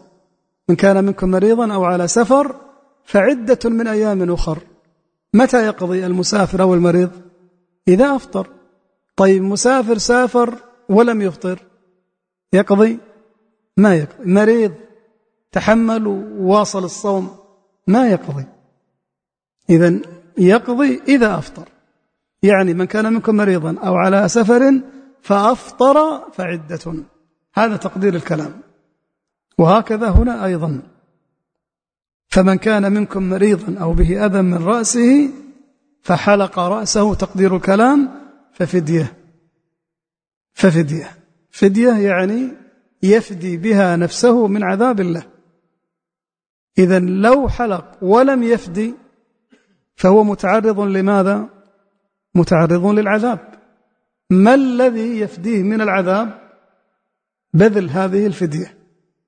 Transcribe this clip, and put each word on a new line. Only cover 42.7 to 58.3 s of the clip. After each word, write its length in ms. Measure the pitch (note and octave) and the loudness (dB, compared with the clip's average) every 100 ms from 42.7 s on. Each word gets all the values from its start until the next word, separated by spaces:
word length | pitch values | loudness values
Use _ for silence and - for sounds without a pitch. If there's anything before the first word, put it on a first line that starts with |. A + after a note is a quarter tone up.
| _ _ - | _ _ -4
يفدي 540 | F#3+ A3 - F3+ F3+ E3+ | 2 2 0 -10 -8 -6
بها 400 | G#3 G3+ F#3 E3+ | 0 2 2 0
نفسه 500 | E3+ - A#3+ A#3+ G#3 | -2 0 2 2 0
من 180 | G#3 | -2
عذاب 360 | F#3+ G3 B3 G#3 | -2 -2 -2 0
الله. 220 | F3+ E3 - _ _ _ _ _ _ _ _ _ _ _ _ _ _ - | -4 -6 -10 _ _ _ _ _ _ _ _ _ _ _ _ _ _ 0
إذن 420 | F#3 F#3 F3+ F#3+ | 2 2 0 0
لو 280 | A3 C#4 B3 | 2 2 0
حلق 500 | - A#3 F3 - - | -4 -4 -6 -10 -8
ولم 400 | F#3 A3+ C4+ C4 | 0 2 4 2
يفدي 520 | A#3 A3+ F3+ F3 A3+ B3+ _ _ _ _ _ _ _ _ _ | 0 -2 -4 -6 -6 -8 _ _ _ _ _ _ _ _ _
فهو 300 | - F#3 G#3 | -2 2 4
متعرض 560 | G#3+ G3 F#3+ A3 A3 G3+ | 2 -2 -2 -2 -2 -2
لماذا؟ 680 | G3+ F#3+ G3 G3+ F#3+ G#3 A3 _ _ _ _ _ _ _ _ | -4 -2 0 0 0 -2 -8 _ _ _ _ _ _ _ _
متعرض 520 | F3 E3 E3 E3 F3 G3 | -2 2 2 2 0 0
للعذاب. 760 | G#3 F#3+ G#3+ B3 G3 - - _ _ _ _ _ _ - | 0 0 -2 -2 -6 -12 -20 _ _ _ _ _ _ 0
ما 240 | F#3 G#3 | 4 6
الذي 680 | C4+ C4 A#3+ B3+ A3+ A3+ A3 | 4 2 0 0 0 -6 -6
يفديه 420 | G#3 F3 G3+ G#3+ | -8 -8 -4 -2
من 180 | F#3+ A3 | -2 -2
العذاب؟ 680 | G#3 F#3+ F3+ G3 A3+ - - _ _ _ _ _ _ _ _ _ - | -2 -2 0 -2 -4 -10 -20 _ _ _ _ _ _ _ _ _ -4
بذل 360 | D#3+ G#3+ G3+ F3 | 2 2 2 -4
هذه 360 | F3 F#3+ G3 | -4 -2 -2
الفدية 520 | G#3 | -2